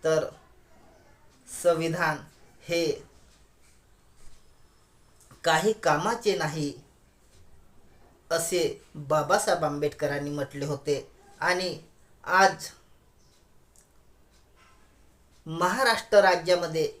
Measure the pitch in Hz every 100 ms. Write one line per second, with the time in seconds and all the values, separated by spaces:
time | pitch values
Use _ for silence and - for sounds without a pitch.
0 | 156 160 - - - - _ - - -
1 | - - - _ - - 175 160 165 165
2 | 165 147 147 - - - - 170 165 -
3 | - - - _ _ _ _ _ _ _
4 | _ - - - - - - _ _ _
5 | _ _ - - - 160 190 214 170 151
6 | 185 233 214 185 156 156 143 - - _
7 | _ _ _ - - - - - - -
8 | - _ _ 165 165 180 151 - - 151
9 | 143 156 147 196 - 175 156 147 147 -
10 | 147 143 143 147 143 143 139 147 - 143
11 | - - - - 170 180 185 160 - _
12 | - - - 208 190 170 - - _ -
13 | _ _ _ _ _ - _ - _ -
14 | _ _ _ _ _ _ - - _ _
15 | _ _ _ _ - 165 175 214 262 220
16 | - 208 190 175 165 180 170 160 147 -